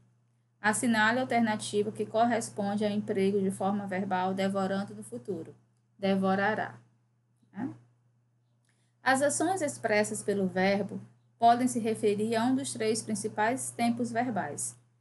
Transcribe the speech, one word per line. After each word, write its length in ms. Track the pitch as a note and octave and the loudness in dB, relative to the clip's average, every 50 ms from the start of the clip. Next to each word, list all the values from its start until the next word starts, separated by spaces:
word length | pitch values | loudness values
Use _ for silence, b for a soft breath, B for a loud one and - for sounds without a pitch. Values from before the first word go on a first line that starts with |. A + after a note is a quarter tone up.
| _ _ _ _ _ _ _ _ _ _ _ _ G#3 | _ _ _ _ _ _ _ _ _ _ _ _ 0
Assinale 540 | G#3+ G#3+ - C4 A#3+ A3+ G#3+ G#3+ A3 A#3+ B3+ | 0 0 2 0 2 2 4 4 4 2 2
a 20 | |
alternativa 720 | C4 B3+ A#3+ A#3 A3+ G#3+ G#3+ G#3+ - - G#3 G#3 G3+ A3 | 0 0 2 2 2 2 0 -2 -4 -2 0 0 0 0
que 160 | G#3 - G#3+ | -4 -6 -4
corresponde 760 | G#3+ - A3 A#3 A#3+ A#3 A3+ A#3 - - - G3+ G3+ G#3 G#3 G#3+ | -2 2 2 4 4 2 0 -2 -4 -4 -4 -2 -2 0 0 0
ao 60 | G#3 | 0
emprego 500 | G#3 G#3 G#3 - G3+ G3 F#3+ G3 G3+ G3+ | 0 -2 -2 -2 0 2 2 2 2 2
de 120 | F#3+ F#3+ | 2 0
forma 340 | G3 - G3 G3 G#3 G3+ G3+ | 0 0 -2 0 0 -2 -2
verbal 480 | G3 G#3 F#3+ G3+ G3 F#3 F3+ F#3 F#3+ F#3+ | -4 -4 -4 -2 0 0 0 0 0 0
devorando 640 | F#3+ F#3+ G3 G3 G3 F#3+ F#3 G3 G3 G3+ - G#3 | 0 0 0 0 0 0 0 -2 -2 -4 -6 -10
no 80 | G#3+ G#3 | -14 -14
futuro. 500 | - - A#3+ - G#3+ F3+ D#3+ D#3+ - - - _ _ _ _ _ _ _ | -12 -14 -10 -8 -8 -8 -8 -10 -12 -16 -20 _ _ _ _ _ _ _
Devorará. 800 | - G3 F#3+ G3 F#3+ F#3+ F#3+ F#3+ G3 G3 G#3+ G#3+ F#3+ D#3 - - - - _ _ _ _ _ _ _ _ _ _ _ _ _ - | -4 0 0 2 2 2 2 2 2 2 0 0 -2 -4 -6 -10 -16 -20 _ _ _ _ _ _ _ _ _ _ _ _ _ -10
Né? 160 | G3 B3+ D#4 D#4 - - _ _ _ _ _ _ _ _ _ _ _ _ _ _ _ _ _ _ _ _ _ _ _ - | -8 -8 -8 -8 -12 -20 _ _ _ _ _ _ _ _ _ _ _ _ _ _ _ _ _ _ _ _ _ _ _ 2
As 180 | B3+ C4 C4 | 2 4 4
ações 400 | C#4+ D4 C#4+ - D#4+ F4 F#4+ F#4 | 4 2 2 2 0 0 0 0
expressas 600 | D4+ C#4 - - - G#3+ G#3 G#3 G#3+ G#3+ A3 G#3 - | -2 -4 -4 -4 -2 2 2 2 2 0 -2 -4 -2
pelo 240 | G#3+ G3 G3 F#3+ | -2 0 0 0
verbo 520 | F3+ F3 F#3 F#3+ G3 G3+ G3+ G3 F#3+ G3 G3 - - _ _ _ _ _ | 0 0 2 2 2 2 0 -2 -4 -8 -12 -12 -16 _ _ _ _ _
podem 300 | - A#3 A#3 A#3+ A#3+ B3+ | 4 6 6 6 6 2
se 100 | B3 B3 | 0 0
referir 580 | A#3 G#3 A3+ A3 A3 A3 G#3 G3+ G3+ G#3+ A3+ A#3 | -2 -2 -2 -2 0 0 0 2 0 0 0 0
a 80 | A3 A#3 | 0 2
um 100 | B3+ C4 | 2 2
dos 180 | C4+ C#4 - - | 0 -2 -4 -4
três 300 | - A3 A3 A#3 A3 - | -2 -2 0 0 -2 -4
principais 680 | - G#3+ G3+ - G#3+ - G#3+ G#3+ A3+ C4 C4 - - | -6 -6 -4 -6 -4 -2 0 0 0 0 -2 -6 -8
tempos 420 | - - A#3 A#3+ A#3 A#3+ A#3+ A3+ | -4 -2 0 0 0 0 -2 -2
verbais: 640 | A3+ A3+ B3+ C4 G#3 F3+ D#3 D3 C#3+ - - - - - _ _ _ _ | -2 -2 -2 -2 -2 -4 -4 -6 -6 -8 -8 -8 -10 -14 _ _ _ _